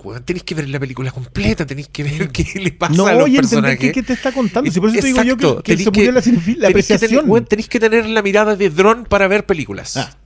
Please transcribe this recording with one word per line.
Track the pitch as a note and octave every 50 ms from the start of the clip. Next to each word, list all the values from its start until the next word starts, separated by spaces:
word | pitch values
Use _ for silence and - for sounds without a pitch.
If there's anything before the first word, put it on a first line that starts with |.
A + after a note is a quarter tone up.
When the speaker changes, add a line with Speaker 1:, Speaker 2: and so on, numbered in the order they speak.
| -
Speaker 1:
weón. | G2 G#2+ B2 B2
Tenés | - F3 F3+ -
que | - E3+
ver | D#3 D3 C3+
la | C3+ C#3+
película | C#3 B2+ B2+ B2+ C3 B2+
completa, | - C3 B2+ - - - G3+ G#3+ A3 - E3+
tenés | C3+ C3+ C#3 C#3+ -
que | - - D3
ver | C#3+ D3+ D#3 E3 D3+
<laughs> |
qué | C3 - - - - G3
le | F#3+ F3
pasa | - - F3 E3 D3+
Speaker 2:
No, | F3 G3 G3+
Speaker 1:
a | F3+
los | A#3+ C#4 D4
Speaker 2:
y | B3+ C#4+
entender |
Speaker 1:
personajes. | C4+ G#3+ A3+ - - C#3 C3+ A#2+
Speaker 2:
qué, | B2+ -
qué | - C4 A#3
te | - B3+
está | - - C4+
contando. | B3 C4+ B3 G#3 - A3+ C#4 B3
Si | D#3 F#3
por | F3 A3
eso | A3+ -
Speaker 1:
Es-, |
Speaker 2:
te | C#4+ C4+
digo | B3+ B3 A3+
yo | B3 C4 A3+
que, | -
Speaker 1:
exacto, | D3+ A#2+ - -
Speaker 2:
que | -
Speaker 1:
tenés | A3 F3+ G3
Speaker 2:
se | A3
murió | G3 G#3+ G#3
Speaker 1:
que, | A#3+
Speaker 2:
la | B3+ B3+
cinefi-, | - A#3+ A#3+ F#3+ E3 F#3+ B3 E4+
la | A3+ F#3+
Speaker 1:
tenés | F#3 G3+ - -
que | G#3+ F#3+
tener, | A3+ A3 A3 C#4
Speaker 2:
apreciación. | D#4 B3
Speaker 1:
weón, | G#3 A#3 -
tenés | - G#3 G3+ A3 -
que | - A#3+
tener | A3 A3 A3 A#3 A3
la | G#3+ A3+ A3
mirada | G3+ G3 G3 G#3 G#3+ G#3+ G#3+
de | F#3 G3+ F#3+
dron | D3+ E3+ F#3+ G#3 A3+ B3 A3+
para | - G3+ G3+ G3 F#3
ver | G3 G#3 G3+ -
películas. | F#3 E3 B2 G2+ G2 F#2 - - - C3+
Speaker 2:
Ah. | A#2+ - - - -